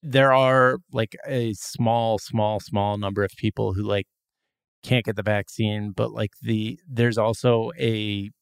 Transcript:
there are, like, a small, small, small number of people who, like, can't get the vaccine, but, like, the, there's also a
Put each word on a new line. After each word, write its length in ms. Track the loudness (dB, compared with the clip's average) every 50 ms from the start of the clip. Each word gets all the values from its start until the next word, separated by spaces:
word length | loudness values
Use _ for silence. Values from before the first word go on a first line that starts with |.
| -10
there 300 | 0 2 4 6 6 6
are, 460 | 6 6 6 6 6 6 4 4 0 _ _ -2
like, 220 | -2 -2 -2 -4 -14 -10 -4
a 260 | -2 -2 -2 -2 -4
small, 680 | -6 -10 -14 -4 0 0 2 2 2 2 0 0 -2
small, 400 | -2 -4 -4 -2 -2 0 -2 -4
small 380 | -8 -4 -2 0 0 0 -2 -2
number 260 | -4 -4 -2 -2 -2
of 80 | -2 -4 -2
people 360 | -4 -4 -2 -2 -4 -2 -2
who, 100 | -4 -2
like, 240 | -2 -2 -2 -2 _ _ _ _ _ _ _ _ _ _ _ _ _ _ _ _
can't 220 | 0 0 0 0
get 100 | -2 -4 -4
the 60 | 0
vaccine, 680 | 0 0 0 -2 -6 -4 -2 -2 -2 -2 -2 -6 -6 -4
but, 160 | -4 -4 -4
like, 200 | -2 -4 -6 -6 _ -8
the, 380 | -4 -4 -2 -2 -2 -4 -8 -10 _ -10
there's 300 | -2 0 0 2 2 2
also 540 | 0 0 0 0 2 2 2 2 0 -4 -6 -4
a 500 | -2 -2 0 0 -2 -2 -2 -4 -4 -6 -10 _